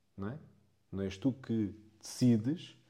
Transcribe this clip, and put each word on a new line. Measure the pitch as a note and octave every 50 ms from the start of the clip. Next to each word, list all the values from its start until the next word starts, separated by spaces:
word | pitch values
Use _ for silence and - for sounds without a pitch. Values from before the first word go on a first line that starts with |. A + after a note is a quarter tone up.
| _ _ _
não | F#2+ G2 G#2
é? | C#3 D#3+ - - - _ _ _ _ _ _ _
Não | - F#2+ G2
és | F#2+ F#2+
tu | - - C3+ B2+
que | - - - A2+ A2 G#2 F#2+ - - - - - -
decides, | - - - - B2+ B2 A#2 A2 G#2+ B2+ E3 F3+ - - - - _